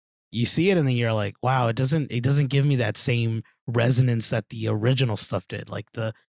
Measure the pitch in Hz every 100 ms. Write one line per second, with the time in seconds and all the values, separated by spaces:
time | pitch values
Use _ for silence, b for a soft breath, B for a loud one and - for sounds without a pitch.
0 | _ _ _ 107 120 - 180 185 139 123
1 | 117 110 101 - 123 131 120 113 131 156
2 | 139 117 127 143 139 139 143 135 110 -
3 | - 120 117 113 b b - 120 120 127
4 | 127 117 - 120 - 117 110 107 113 131
5 | 127 104 - 101 - 104 - 87 104 -
6 | 110 b b